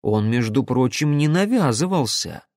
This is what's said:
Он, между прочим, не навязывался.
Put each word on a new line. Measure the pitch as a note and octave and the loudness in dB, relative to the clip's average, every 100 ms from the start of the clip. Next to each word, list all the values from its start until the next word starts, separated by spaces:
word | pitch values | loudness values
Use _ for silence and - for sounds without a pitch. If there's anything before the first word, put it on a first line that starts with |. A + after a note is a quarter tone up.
Он, | - G#2+ G#2+ | 0 0 2
между | A#2+ A2+ A#2 | 0 0 -2
прочим, | - B2+ B2+ - D3+ D3 | 0 0 0 0 0 2
не | D3+ | 2
навязывался. | E3+ G#3 B3 D3+ A2+ F3+ F#3 A#2 - E2 D2+ _ | 2 2 2 2 0 0 0 -2 -4 -6 -12 _